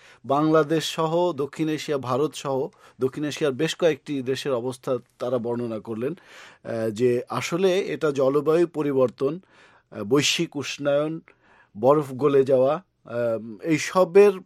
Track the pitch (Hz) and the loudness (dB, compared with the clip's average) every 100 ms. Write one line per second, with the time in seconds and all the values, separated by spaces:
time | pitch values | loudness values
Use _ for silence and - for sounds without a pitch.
0 | - - 117 139 156 160 147 160 - - | -20 -12 -2 0 4 4 4 0 -2 -2
1 | 160 170 180 139 143 - 156 156 - 143 | 0 2 0 -2 -6 -4 -4 -4 -4 -4
2 | 123 131 151 - 147 131 165 _ - - | -2 -2 -2 -4 -6 -4 -4 _ -20 -4
3 | 131 143 151 - 151 123 160 - 170 131 | -4 -4 -8 -4 -2 -2 -4 0 0 0
4 | - 143 123 131 147 123 127 127 - 123 | -4 -6 -4 -4 -4 -4 -4 -8 -6 -6
5 | - - 123 127 113 120 120 110 110 110 | -6 -10 -4 -4 -4 -4 -6 -8 -8 -6
6 | 131 185 - - - - - 117 110 104 | -6 -8 -14 -20 -20 -16 -8 -4 -4 0
7 | 123 123 - 127 - 175 190 185 - 151 | 2 2 -2 -6 -4 0 2 2 -2 -2
8 | 156 135 131 147 143 165 165 151 147 135 | -2 0 2 2 2 2 2 -2 0 2
9 | 127 - 135 170 - _ - _ _ 107 | 2 0 -4 -4 -12 _ -20 _ _ -10
10 | 104 139 135 - 165 147 127 - 143 143 | 0 2 2 0 -4 -6 -10 -6 0 0
11 | 156 165 - _ _ _ _ 101 123 151 | 0 -6 -12 _ _ _ _ 0 4 4
12 | 139 127 143 139 131 131 131 160 - _ | 2 0 2 4 4 4 4 0 -6 _
13 | - 120 117 113 113 101 165 151 - 185 | -10 -4 -2 -4 -6 -8 -2 -2 0 0
14 | 175 196 202 190 | 4 8 6 4